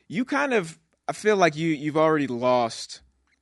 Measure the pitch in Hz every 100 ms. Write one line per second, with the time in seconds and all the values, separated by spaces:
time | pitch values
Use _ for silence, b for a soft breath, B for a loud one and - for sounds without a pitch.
0 | - 160 254 277 285 240 165 - _ _
1 | - - 208 208 170 151 165 156 147 147
2 | 160 156 135 120 123 123 117 - - -
3 | _ _ _ _